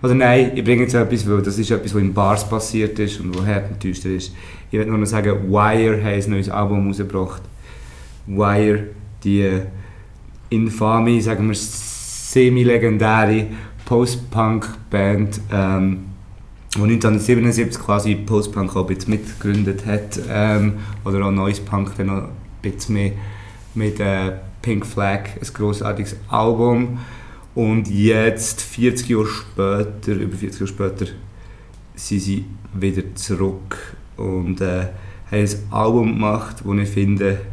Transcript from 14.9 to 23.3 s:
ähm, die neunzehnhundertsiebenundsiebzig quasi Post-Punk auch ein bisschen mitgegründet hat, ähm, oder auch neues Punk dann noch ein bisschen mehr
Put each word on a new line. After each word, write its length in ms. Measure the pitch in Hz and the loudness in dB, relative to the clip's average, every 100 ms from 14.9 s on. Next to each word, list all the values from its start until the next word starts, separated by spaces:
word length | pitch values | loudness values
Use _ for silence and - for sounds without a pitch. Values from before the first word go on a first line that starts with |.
| 101 98 104 104 104 - | 2 2 2 0 -2 -2
ähm, 540 | 101 95 95 95 95 95 - - - - - - - | 0 2 4 2 0 -6 -14 -16 -18 -20 -20 -6 0
die 40 | |
neunzehnhundertsiebenundsiebzig 1000 | 107 113 110 107 104 120 120 110 117 - | 4 4 4 2 4 4 4 2 0 -2
quasi 340 | - 101 107 98 | 0 0 2 0
Post-Punk 600 | 104 110 104 104 92 95 | 2 0 0 -2 -2 -2
auch 140 | 90 | -2
ein 60 | 95 | -2
bisschen 160 | 95 | 0
mitgegründet 760 | 107 - - 104 101 98 98 110 | -2 -2 -6 0 2 2 -2 -2
hat, 340 | 104 104 - 120 | -2 -2 -8 -4
ähm, 440 | 107 107 104 104 101 - 101 101 | 0 2 4 2 0 -6 -8 -2
oder 180 | 98 98 | 0 2
auch 60 | |
neues 280 | 98 98 101 | 2 0 -2
Punk 300 | - 101 98 - | -2 -2 -2 -2
dann 100 | 95 | -2
noch 160 | 98 | -2
ein 60 | 92 - - - | -6 -10 -14 -8
bisschen 340 | 101 95 - 104 | -6 -6 -2 0
mehr 160 | 101 98 - | 0 -2 -8